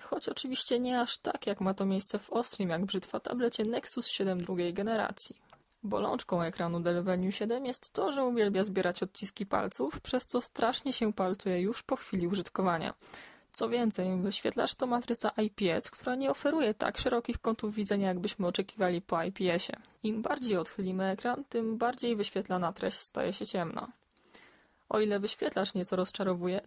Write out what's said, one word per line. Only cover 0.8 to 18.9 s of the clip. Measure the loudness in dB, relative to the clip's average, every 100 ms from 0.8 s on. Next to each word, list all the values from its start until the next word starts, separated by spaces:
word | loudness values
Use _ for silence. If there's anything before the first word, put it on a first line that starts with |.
| 2 0
aż | 0 -2
tak, | -4 -2 -2
jak | 0
ma | 0
to | 2 2
miejsce | 2 0 -4
w | -2
ostrym | -2 -2 -2 0
jak | 0 0
brzytwa | -2 -2 -6
tablecie | -4 0 0 2 0
Nexus | 0 -4 -4 -2
siedem | 0 0 0
drugiej | 0 0 0
generacji. | 0 0 0 0 -2 -4 -6 _ -20 _ _
Bolączką | -2 0 2 0 0 0
ekranu | 0 0 -2 0
Dell | 2 2
Venue | 2 2 2
siedem | 0 0 0 -2
jest | -4 -4
to, | 0 0
że | 2
uwielbia | 2 4 4 4
zbierać | 2 2 2 0
odciski | -4 -4 -6 -6 0
palców, | 2 2 0 -2 -2
przez | -2 0 0
co | 0
strasznie | 0 2 2 2 -2
się | 0 0
palcuje | 2 0 0 0 2
już | 2 0
po | -2 -4
chwili | -2 -2 0
użytkowania. | 0 -2 0 2 2 0 -6 -14 -18 -18 -20 _
Co | -2 0
więcej, | 2 2 2 2 2
wyświetlacz | 0 0 0 2 0 0
to | 0
matryca | 0 0 0 0 2
I | 0
P | 2 2 2
S, | 0
która | -2 -4 0
nie | 0
oferuje | 2 2 4 2
tak | 2 -2 0
szerokich | 0 0 0 -2
kątów | -2 -2 -2 -2
widzenia, | 0 2 2
jakbyśmy | 0 -2 0 0
oczekiwali | 0 -4 0 0